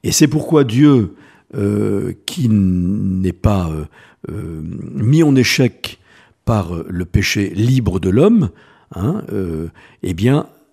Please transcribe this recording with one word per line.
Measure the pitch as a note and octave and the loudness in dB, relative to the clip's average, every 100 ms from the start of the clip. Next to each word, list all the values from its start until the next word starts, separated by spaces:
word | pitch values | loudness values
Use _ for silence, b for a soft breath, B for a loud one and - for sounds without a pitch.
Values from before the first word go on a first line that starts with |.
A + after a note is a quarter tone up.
Et | - | -2
c'est | - D3 | 2 2
pourquoi | D3+ - D#3 | 2 2 2
Dieu, | C3 A2+ D3 C3 G2+ B B B _ - | 2 4 6 6 2 B B B _ -6
euh, | G2+ G#2 G#2 G2+ F#2 F2+ - | -2 0 -2 -2 -6 -10 -12
qui | - B2 | -4 2
n'est | G#2 F#2+ F2+ F2+ G#2 G2 F#2 F#2 | 2 2 0 -2 -2 -2 -2 -2
pas, | - A2 G2+ E2+ | -2 -2 -2 -2
euh, | D#2 D2+ b b b - | -6 -10 b b b -12
euh, | F#2 E2+ D#2+ D#2+ F2 - - | -10 -10 -10 -12 -12 -12 -4
mis | G#2+ D#3 | 2 4
en | D#3 C3+ | 6 4
échec | A#2+ - B2 - - - b b b _ - | 2 2 0 -2 -18 -18 b b b _ -2
par, | A2 F2 | -2 -2
euh, | E2+ - | -8 -8
le | F2 F2+ | -8 -2
péché | - G2 G#2+ G2 | -2 0 -2 -2
libre | F2+ A#2 C3 G2+ F#2 | 0 0 2 0 -2
de | F#2+ | 0
l'homme, | G#2 F#3 A#3 A2 b b b b - | 4 4 4 0 b b b b -6
hein, | G#2 G3+ - | -4 -4 -6
euh, | G#2 F#2 D#2 E2 b b b | -6 -6 -6 -8 b b b
eh | F#2 | -8
bien | E2+ A2+ C#3+ - _ _ | -2 0 0 -2 _ _